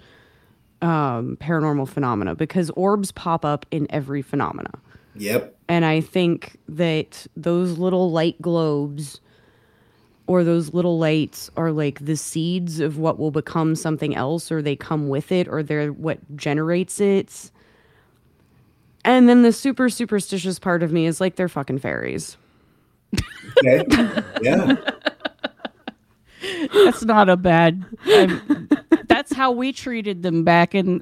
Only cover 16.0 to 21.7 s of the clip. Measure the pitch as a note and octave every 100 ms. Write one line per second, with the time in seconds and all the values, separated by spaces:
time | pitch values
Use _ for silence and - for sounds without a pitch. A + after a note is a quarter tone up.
16 | D#3+ - - C#3+ D3+ D3 D#3+ F3 F3+ -
17 | G3+ G3 - - - _ _ _ _ _
18 | _ _ _ _ _ _ _ _ _ _
19 | G#3+ B3+ A#3+ B3 A#3 A3 C#4 B3+ B3+ -
20 | A#3 G#3 - F#3+ F#3 F3 F#3+ F3 E3 E3
21 | E3 D#3+ F#3 - F3+ D3 C3+